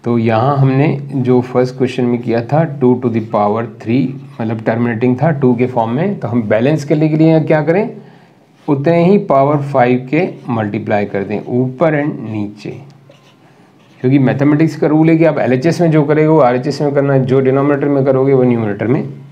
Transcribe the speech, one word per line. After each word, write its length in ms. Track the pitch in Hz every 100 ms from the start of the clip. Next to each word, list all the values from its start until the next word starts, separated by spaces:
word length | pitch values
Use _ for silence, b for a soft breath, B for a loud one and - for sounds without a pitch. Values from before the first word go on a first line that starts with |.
तो 140 | 120 117
यहाँ 380 | 113 110 131 139
हमने 300 | 135 131 151 139 - 139
जो 240 | 123 127
first 340 | 120 123 127 -
question 280 | 123 - 123
में 160 | 120
किया 200 | 117 117 113
था 180 | 147 165 139
two 140 | 123 120
to 60 | 123
the 100 | 113 107
power 280 | 107 104 110 117 -
three, 240 | 107 123 - - - -
मतलब 240 | 113 117 -
terminating 500 | 113 120 110 123 123
था 80 | 160 139
टू 120 | 127 120
के 120 | 123
form 240 | 120 113
में, 280 | 123 190 202
तो 80 | 117
हम 140 | 120 104
balance 360 | 107 127 156 -
करने 240 | 156 156
के 80 | 156
लिए 100 | 160
यहाँ 160 | 160
क्या 180 | 156 156
करें, 320 | 151 175 226 - B B B B B _ -
उतने 360 | 139 143 170 170
ही 120 | 208 -
power 320 | 139 139 147 139
five 360 | 135 123 127 127
के 180 | 151 185 - -
multiply 560 | 113 107 104 101 107 101
कर 180 | 98
दें 160 | 98 104
ऊपर 640 | - 123 127 127 160 151
and 180 | 147 - 110
नीचे, 400 | 107 101 104 - - - - _ b b b b b b b _ _
क्योंकि 180 | 127 139
mathematics 560 | 123 110 143 147 160 -
का 120 | 156
rule 220 | 156 160
है 80 | 165
कि 80 | 160
आप 140 | 143
एलएचएस 420 | 117 127 165 165
में 80 | 170
जो 120 | 156 143
करेंगे 220 | 151 156
वो 120 | 156
आरएचएस 420 | 127 127 139 135
में 120 | 147
करना 200 | 143 139
है, 120 | 139 117
जो 140 | 135
denominator 480 | 127 135 143 143 147
में 160 | 139 135
करोगे 280 | 131 135
वो 100 | 135
numerator 440 | 123 120 107 101 110
में 160 | 151 - - -